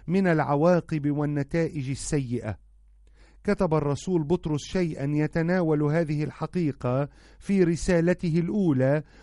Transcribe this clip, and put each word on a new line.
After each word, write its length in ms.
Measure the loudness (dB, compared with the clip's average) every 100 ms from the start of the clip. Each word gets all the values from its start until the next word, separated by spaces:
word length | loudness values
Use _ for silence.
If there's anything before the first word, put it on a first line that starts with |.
| -2
من 200 | 0 2
العواقب 840 | 2 2 2 4 4 0 -4 -2
والنتائج 800 | -2 -2 -2 -2 -2 -2 -4 -6
السيئة. 680 | -6 -2 -2 -2 -6 -6 -10 -12 -20 _ _ _ _ -20 -8
كتب 300 | -2 0 2
الرسول 480 | 2 0 -2 0 -2
بطرس 380 | 0 -2 0 -4
شيئًا 400 | -2 -2 -2 -4 -2
يتناول 680 | 0 0 0 0 0 2 2
هذه 420 | 2 0 0 -2
الحقيقة 840 | -4 -6 -6 -2 -2 -2 -2 -2 -2 -8 -20 -18
في 260 | -2 2
رسالته 760 | 2 2 2 2 2 0 0 0
الأولى، 640 | 0 0 2 2 2 0 -4 -20